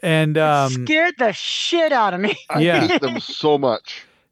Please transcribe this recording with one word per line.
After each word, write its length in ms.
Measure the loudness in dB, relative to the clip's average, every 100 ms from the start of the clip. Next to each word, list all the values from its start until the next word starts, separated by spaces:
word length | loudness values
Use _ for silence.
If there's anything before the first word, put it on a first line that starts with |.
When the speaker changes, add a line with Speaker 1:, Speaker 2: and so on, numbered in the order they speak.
Speaker 1:
and, 340 | 0 2 2 2
Speaker 2:
It 60 |
Speaker 1:
um, 280 | 2 2 0 -2
Speaker 2:
scared 300 | -2 0 0 0
the 140 | -2
shit 600 | -2 -6 -6 -2 0 2
out 220 | 2 0
of 60 | 0
me. 160 | -2 -4 -4
Speaker 3:
I 100 | 0
Speaker 1:
Yeah. 260 | 2 2 2
Speaker 3:
hate 140 | 0
them 200 | -2 -4
so 360 | -8 -2 2 2
much. 460 | 2 -2 -4 -18 -18 _ _